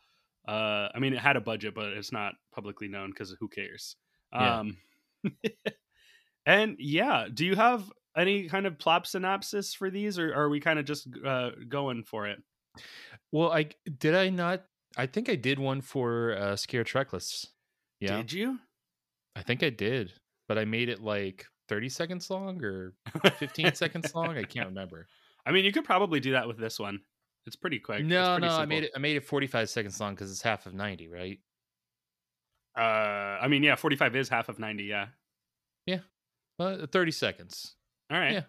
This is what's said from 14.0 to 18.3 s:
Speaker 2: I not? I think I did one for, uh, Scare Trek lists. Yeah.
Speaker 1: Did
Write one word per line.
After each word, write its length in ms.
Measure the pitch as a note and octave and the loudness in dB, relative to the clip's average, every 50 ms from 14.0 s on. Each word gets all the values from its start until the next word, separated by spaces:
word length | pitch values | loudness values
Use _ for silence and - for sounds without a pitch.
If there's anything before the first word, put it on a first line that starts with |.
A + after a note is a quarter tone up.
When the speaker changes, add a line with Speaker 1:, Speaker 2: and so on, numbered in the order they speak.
| - D#3 D#3+ | 4 4 6
Speaker 2:
I 140 | F#3 F#3+ F#3+ | 6 6 4
not? 360 | F#3+ F3+ F3 E3+ F#3 F#3 F#3 _ _ _ _ _ - - | 2 2 0 0 0 -2 -4 _ _ _ _ _ -6 -4
I 80 | B2+ | -4
think 240 | C3 - G#3 A#3+ C#4 | -2 -2 -2 0 0
I 60 | A3 | 0
did 240 | D3 A#2 B2+ C#3 C3+ | 0 2 0 0 2
one 220 | C3+ C3+ C3+ C3+ | 0 0 0 -2
for, 540 | C3 - - C#3 B2 A#2 A#2 A#2 A#2 A#2 A2 G2 | -4 -4 -2 0 2 2 2 2 2 0 0 0
uh, 180 | G2+ G2+ G2+ | 0 0 0
Scare 280 | G2 - - - A#2+ A2+ | -2 -2 -2 0 0 0
Trek 300 | - - C3 C3+ - - | 0 0 0 0 0 -4
lists. 340 | F2+ - - - - - - _ _ _ _ _ _ _ _ _ _ | -8 -6 -8 -8 -8 -10 -12 _ _ _ _ _ _ _ _ _ _
Yeah. 180 | G2+ F#2+ G2 G#2+ | -2 -2 0 -2
Speaker 1:
Did 160 | A#2 - | -2 -4